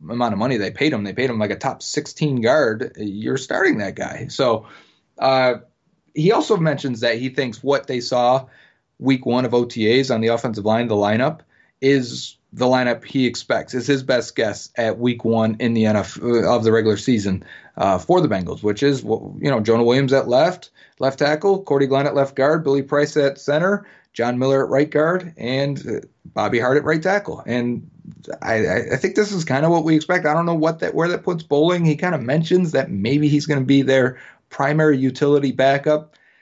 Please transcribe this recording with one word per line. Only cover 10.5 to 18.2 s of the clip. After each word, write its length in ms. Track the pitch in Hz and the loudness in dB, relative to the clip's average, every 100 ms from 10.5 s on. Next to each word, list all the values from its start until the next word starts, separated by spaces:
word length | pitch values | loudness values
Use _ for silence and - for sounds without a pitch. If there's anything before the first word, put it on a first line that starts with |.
| 110 | -4
line, 240 | 104 113 120 | 0 0 0
the 80 | 104 | 0
lineup, 440 | 101 110 139 160 _ _ _ _ | 2 2 0 -4 _ _ _ _
is 560 | 135 139 120 127 - - _ | 2 2 0 -8 -14 -18 _
the 100 | - | -4
lineup 400 | 127 127 123 117 | 0 2 0 -2
he 220 | - 139 127 | -4 -2 -2
expects, 480 | - - 117 - | -2 -4 -4 -2
is 120 | 123 123 | -6 -2
his 160 | 139 | -2
best 320 | 131 123 113 | 0 -2 -2
guess 360 | - 110 101 - - | -4 -4 -4 -10 -4
at 220 | 113 113 | -4 0
week 280 | 123 120 113 | -2 -2 0
one 280 | 113 110 110 | 0 0 0
in 140 | 120 | -2
the 100 | 117 | 2
N 120 | 110 107 | 2 2
F, 220 | 95 - | -2 -6
uh, 280 | 120 117 90 | -2 0 2
of 140 | 120 | 2
the 80 | 110 | 4
regular 240 | 113 110 101 | 4 2 0
season, 480 | - 117 98 92 - - - - | 0 0 0 -4 -6 -20 -20 -4
uh, 220 | 98 92 | 0 0
for 240 | - 180 | 2 2